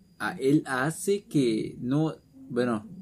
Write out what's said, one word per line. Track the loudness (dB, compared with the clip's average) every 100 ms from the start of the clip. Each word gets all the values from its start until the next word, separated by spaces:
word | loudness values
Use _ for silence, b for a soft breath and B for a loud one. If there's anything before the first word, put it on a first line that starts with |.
| -20 -8
a | -6 0
él | 4 4 2
hace | 0 -2 -2 -2 -2
que | 0 2 2 2 -2 -6
no, | -2 0 0 -2 -12 -20 -6
bueno, | -2 0 0 -6 -12